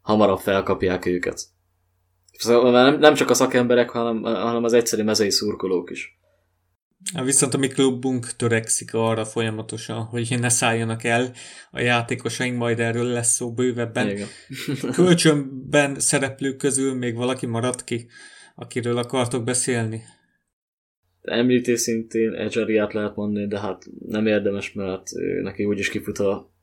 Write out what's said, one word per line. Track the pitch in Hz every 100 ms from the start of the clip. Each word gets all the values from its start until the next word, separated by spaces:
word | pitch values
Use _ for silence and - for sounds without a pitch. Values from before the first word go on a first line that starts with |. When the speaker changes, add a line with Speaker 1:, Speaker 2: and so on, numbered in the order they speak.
Speaker 1:
hamarabb | - 107 101 95
felkapják | - 98 95 95 95 92 92
őket. | 90 - - - _ _ _ _ _ _ _ _ -
Szóval | 110 120 127
már | 123 131
nem, | 147
nem | 151
csak | 151 131
a |
szakemberek, | 120 131 127 120 123 120
hanem, | 120 117 113
hanem | 113 107 113 117
az | 117
egyszerű | 120 113 107
mezei | 107 107 101
szurkolók | 90 104 95 95 90 87
is. | 87 - _ _ _ _ _ _ _ _ _ - 165
Speaker 2:
Viszont | 127 135 135
a | 135
mi | 135
klubunk | 135 135 123 131 127 120 -
törekszik | 117 113 113 - -
arra | 113 113 113 110
folyamatosan, | 117 113 110 110 113 - 113
hogy | 113 120 117 123
ne | 120
szálljanak | - 120 113 113 113
el | 120 117 127 - - - -
a | -
játékosaink, | 123 120 117 117 120 113 127 123
majd | 117 117
erről | 117 117 120
lesz | 120 120 -
szó | 120
bővebben. | 117 127 120 113 123 107
Speaker 1:
Igen. | 101 101 - - 135 -
<laughs> | 139 120 -
Speaker 2:
Kölcsönben | 180 170 160 147 135 135 120 147 143 139
szereplők | - 143 131 117 135 131
közül | 139 131 135
még | 127 123 117
valaki | 123 127 123
maradt | 117 123 -
ki, | - 117 117 - - - - -
akiről | - 123 117 120
akartok | 120 135 120 127
beszélni? | 113 120 - 120 110 110 - _ _ _ _ _ _ _ _ _ _ _
Speaker 1:
Említés | - 110 123 123 120 117
szintén | - 113 113 113 113
Ejariát | - 107 117 107 110 104
lehet | 110 104 104
mondani, | 104 104 101
de | 101
hát | 101 92 - - -
nem | 107 110
érdemes, | 104 101 101 -
mert | 104 98 95 - 85
ő, | 90 90
neki | 92 98 104
úgyis | 98 98
kifut | 107 - -
a | 101 104 - _